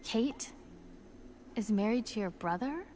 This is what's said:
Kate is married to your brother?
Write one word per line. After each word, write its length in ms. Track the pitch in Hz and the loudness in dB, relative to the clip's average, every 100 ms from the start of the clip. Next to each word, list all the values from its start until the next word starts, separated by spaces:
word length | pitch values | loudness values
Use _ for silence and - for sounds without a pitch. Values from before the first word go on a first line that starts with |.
Kate 500 | - 226 262 - - - - - - - - - - - - | 2 4 4 2 -8 -8 -16 -16 -16 -16 -18 -16 -16 -16 -6
is 140 | - 208 | -2 4
married 360 | 202 208 240 226 | 4 6 4 2
to 120 | 214 | 0
your 100 | 190 | -2
brother? 560 | - 175 175 262 311 392 | 0 0 2 0 -2 -6